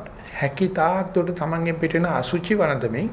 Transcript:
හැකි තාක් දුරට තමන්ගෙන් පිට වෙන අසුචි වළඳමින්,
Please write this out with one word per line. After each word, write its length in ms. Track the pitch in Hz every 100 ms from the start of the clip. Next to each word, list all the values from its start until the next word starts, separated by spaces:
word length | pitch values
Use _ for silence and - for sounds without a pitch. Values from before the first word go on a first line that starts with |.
| - - -
හැකි 360 | - 139 - 190
තාක් 380 | 175 160 190 190
දුරට 260 | 180 170
තමන්ගෙන් 420 | 175 156 165 165 160
පිට 180 | 160
වෙන 120 | 165 175
අසුචි 480 | 135 127 175 170
වළඳමින්, 540 | 208 160 135 117 113 220